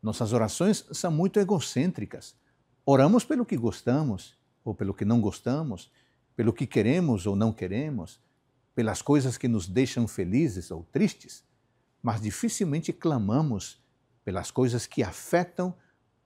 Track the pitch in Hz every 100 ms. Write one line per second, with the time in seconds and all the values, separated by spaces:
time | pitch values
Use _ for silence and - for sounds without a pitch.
0 | 110 107 110 117 110 - 185 208 - -
1 | 180 151 185 208 190 190 - - 165 -
2 | 101 - - _ _ _ _ _ - 135
3 | 143 233 - 294 240 156 113 - - 135
4 | 151 95 - _ _ _ - 104 98 95
5 | 101 120 104 - - 139 160 92 - _
6 | _ _ _ - 113 - 120 123 107 165
7 | 170 110 92 98 110 107 92 101 156 127
8 | 80 - _ _ _ _ _ - 110 107
9 | - 143 131 120 127 113 87 92 131 -
10 | 110 - 90 113 160 92 - 85 85 139
11 | 202 - - - _ _ _ _ _ _
12 | 120 107 104 - 233 - 185 147 - -
13 | 165 135 98 123 156 104 - - _ _
14 | _ _ - 92 92 - 127 117 - -
15 | 104 - - 175 175 - 185 175 _ _
16 | _ _